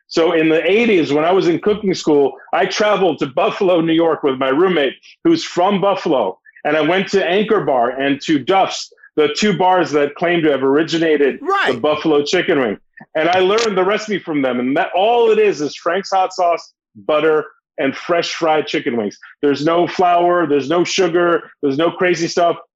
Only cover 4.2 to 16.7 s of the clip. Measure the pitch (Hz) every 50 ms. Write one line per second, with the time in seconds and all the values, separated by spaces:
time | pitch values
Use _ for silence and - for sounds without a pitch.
4.2 | - 139 131 127 135 131 135 156 185 190 180 151 139 127 - - - - - _
5.2 | - 170 165 160 - - - 180 175 202 202 180 190 202 185 190 - 180 143 127
6.2 | 104 92 - - _ - - - - 147 151 156 147 156 180 196 190 - - 190
7.2 | 143 165 180 208 214 214 220 185 143 147 135 123 117 127 127 135 139 139 139 139
8.2 | - - 160 139 120 147 190 190 - - - - - - _ _ - - - 151
9.2 | 151 147 147 - 214 208 175 151 185 185 185 180 160 131 143 147 143 143 - -
10.2 | 175 170 175 170 151 156 139 127 135 135 139 151 165 143 160 165 165 160 151 139
11.2 | 143 127 120 - 277 349 392 403 339 165 127 117 123 151 151 151 - 160 147 147
12.2 | 143 - 190 180 165 - 170 139 127 107 101 - _ _ _ - - - - 156
13.2 | 156 170 180 190 185 185 208 226 233 220 196 185 180 190 214 202 - 214 202 151
14.2 | - 175 151 143 135 127 120 123 123 127 139 170 185 - - 175 202 226 240 240
15.2 | 233 220 214 214 214 202 165 143 151 131 - - - 170 170 196 190 - 196 190
16.2 | 185 180 - - 180 170 165 160 - -